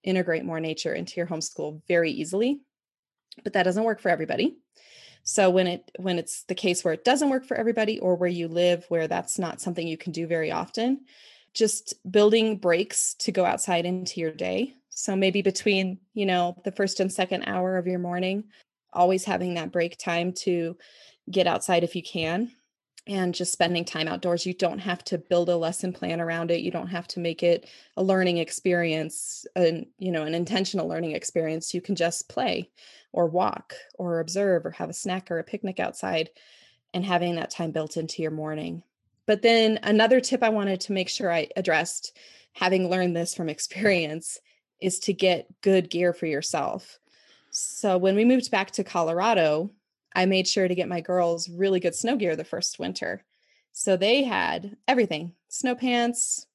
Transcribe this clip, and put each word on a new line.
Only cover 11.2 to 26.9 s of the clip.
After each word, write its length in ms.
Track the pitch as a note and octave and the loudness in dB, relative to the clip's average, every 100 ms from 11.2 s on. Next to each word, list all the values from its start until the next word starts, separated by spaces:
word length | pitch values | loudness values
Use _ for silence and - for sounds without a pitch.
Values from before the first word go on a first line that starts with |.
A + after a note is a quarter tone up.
| - - _ | -20 -20 _
just 420 | - A3 - - - - | 0 0 0 -8 -14 0
building 500 | G#3 G#3 A3+ A3 G#3 | 6 6 6 4 2
breaks 560 | F3+ E3+ G#3+ - - | 2 2 0 -2 -4
to 180 | - - | -4 -2
go 120 | F#3 | 2
outside 420 | F3 - - E3+ F3 | 2 0 0 0 0
into 340 | F#3 F3+ - | -4 -4 -4
your 100 | D#3+ | -6
day. 440 | D#3 - F#3+ C4 - _ | -4 -4 -2 -4 -8 _
So 260 | - - F#3+ | -8 -2 2
maybe 260 | F#3+ G3 | 2 2
between, 560 | F#3+ F#3+ G#3+ F#3+ F#3+ F#3 _ | 0 0 0 2 0 -4 _
you 120 | A3 G3 | -4 0
know, 300 | F3+ F3 F3 | 2 0 -2
the 80 | G3+ | -8
first 280 | F#3 G3 - | -2 -2 0
and 120 | F#3+ | -2
second 320 | F#3+ F#3 F#3 - | 0 -2 -2 -2
hour 300 | F#3+ F#3 F#3 | -2 0 0
of 100 | F3+ | -2
your 120 | F3+ | -2
morning, 460 | F3 F3+ F#3 G3 G#3+ _ _ _ _ | -4 -2 -2 -4 -6 _ _ _ _
always 320 | - F3+ F#3+ | 4 4 4
having 300 | F#3+ F#3 F3+ | 0 -2 -2
that 180 | E3+ D#3+ | -4 -4
break 240 | F3+ E3+ - | -2 -2 -4
time 340 | - E3+ F3 F3+ | -4 -2 -2 -2
to 320 | - F3 E3 F3 - - - _ - | -2 0 -2 -8 -20 -20 -20 _ -4
get 160 | F#3 F3 | 0 2
outside 360 | G3 - F3 | 0 2 2
if 140 | E3+ F3+ | 2 -4
you 60 | |
can, 500 | - F3 D#3+ F3 A#3+ _ _ _ _ - - | -8 -6 -2 -2 -4 _ _ _ _ -20 -8
and 260 | G3 F3+ | -2 -2
just 180 | F3 F3+ | -2 -4
spending 320 | - E3+ F3 | 0 0 0
time 240 | E3+ D#3+ D#3+ | -4 -4 -4
outdoors. 380 | F3+ F3+ E3+ F#3 | -4 -2 -2 -2
You 80 | |
don't 240 | F3+ F3 G3 | -2 -2 -2
have 240 | F#3 F3 | -6 -6
to 140 | - F3 | -4 -8
build 300 | - F3 F3 | 0 0 2
a 80 | E3+ | 0
lesson 360 | E3 F3+ F#3 | -2 -4 -6
plan 280 | F3+ F3+ E3 | -6 -6 -4
around 300 | E3+ E3 E3+ | -4 -4 -2
it. 100 | E3+ | -2
You 100 | F3 | -2
don't 160 | F3 | -6
have 180 | F#3 | -6